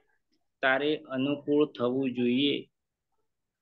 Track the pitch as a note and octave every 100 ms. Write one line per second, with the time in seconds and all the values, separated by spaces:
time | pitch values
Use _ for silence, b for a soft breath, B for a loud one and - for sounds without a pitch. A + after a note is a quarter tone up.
0 | _ _ _ _ _ - C3+ C3 D3 D3+
1 | - C3 C3+ C#3 D3 D3 D3 - A#2+ C3
2 | C3+ A#2+ A#2+ B2+ C#3+ C#3 - _ _ _
3 | _ _ _ _ _ _